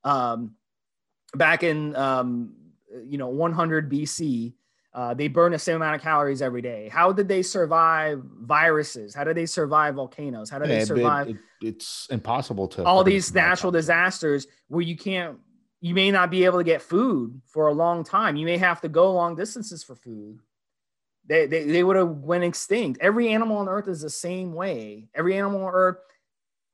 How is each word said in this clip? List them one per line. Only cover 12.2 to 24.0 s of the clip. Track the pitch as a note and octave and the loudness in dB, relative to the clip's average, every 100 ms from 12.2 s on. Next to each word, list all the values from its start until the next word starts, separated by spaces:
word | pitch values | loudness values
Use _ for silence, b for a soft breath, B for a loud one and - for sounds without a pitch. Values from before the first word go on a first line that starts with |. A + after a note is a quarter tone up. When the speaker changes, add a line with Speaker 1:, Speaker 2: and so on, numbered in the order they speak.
| - B2+ - G2+ F#2+ | -2 -2 -2 -4 -4
Speaker 2:
to | - | 0
Speaker 1:
all | F3 F#3+ | 4 6
Speaker 2:
put | F#3+ | 6
it | |
Speaker 1:
these | G3 - | 2 2
Speaker 2:
into | F#3 | 2
my | E3+ | 2
Speaker 1:
natural | F3+ F3+ | 2 2
Speaker 2:
concept. | E3 | 0
Speaker 1:
disasters | D#3 E3+ F#3 - D#3 C#3+ - b - | 2 4 2 0 0 0 -4 b -6
where | E3 | -2
you | E3+ D#3+ | -2 -4
can't, | G3 F#3 E3 A#2+ _ _ _ _ | -4 -4 -6 -10 _ _ _ _
you | E3+ | -2
may | F#3 G3 | 2 4
not | F#3+ F3 | 4 2
be | F#3 F3+ | 4 4
able | F3+ | 4
to | |
get | E3+ D#3+ | 2 0
food | - F3+ B3+ D3 A#2 C3 - | 0 0 2 0 -4 -10 -8
for | D#3 D3+ | 0 2
a | |
long | D3 E3+ F3 | 2 2 0
time. | - G3 G#3+ D3 | -2 0 0 0
You | E3 | 0
may | F3 | 2
have | F3+ E3+ | 2 0
to | E3 | 0
go | D#3+ F#3+ | 4 4
long | F3+ E3+ E3 | 4 0 -2
distances | A3 B3 G#3+ E3 | -8 -10 -12 -14
for | - | -18
food. | B2 A#2+ G#2+ G#2 A2+ _ _ _ _ _ _ _ _ - | -20 -18 -16 -16 -20 _ _ _ _ _ _ _ _ 0
They, | D#3+ C#3+ | 2 2
they, | D#3+ | 0
they | D3 F3 | 2 4
would | F#3 F#3+ | 4 4
have | F3 | 2
went | D3 C#3+ F3 | -2 -2 0
extinct. | F3 - - A3 E3 - | 0 -2 -2 0 0 2
Every | F#3 A3+ A#3 | 2 4 2
animal | A3 A3+ G#3 | 2 0 -2
on | F#3+ | -2
earth | G3+ G3 | -4 -4
is | D#3+ | -8